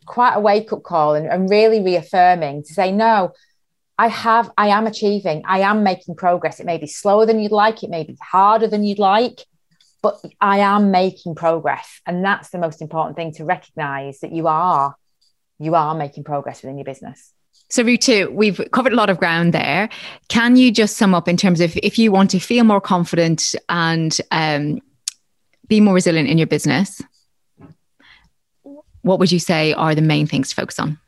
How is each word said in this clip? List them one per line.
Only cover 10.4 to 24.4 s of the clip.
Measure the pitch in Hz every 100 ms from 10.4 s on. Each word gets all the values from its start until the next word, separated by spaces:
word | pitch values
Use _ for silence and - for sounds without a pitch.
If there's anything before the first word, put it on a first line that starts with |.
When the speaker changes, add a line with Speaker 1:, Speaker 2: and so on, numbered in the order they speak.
| 208 196
Speaker 1:
am | 202 208 202
making | 185 185 185 175 156
progress. | 165 165 151 135 - - -
And | 175
that's | 190 202 -
the | 180
most | 170 156
important | 156 160 160 160
thing, | 165
to | 160
recognize | 156 180 - - 147 139 139 139
that | 160
you | 165 160
are, | 156 180 151 139 - _ _ _ _ _ -
you | 151 165
are | 151 156
making | 143 147
progress | 147 143 135 -
within | 131 139
your | 139
business. | 131 - - _ _ _ _ _
Speaker 2:
So | -
Ritu, | 233 233 - 214 175
we've | 196 214 180 -
covered | - 254
a | 254
lot | 208
of | 175
ground | 175 165 170
there. | - - 156 214 - - - -
Can | 240 233 254
you | 254
just | 214 214 -
sum | 202
up | 175 170
in | 175
terms | 202 165
of, | 170 -
if | 214 -
you | 226
want | 190 190
to | 185
feel | - 240
more | 226 202
confident | 196 185 170 170 165 160 - - -
and, | 175 165 165 160 - -
um, | 165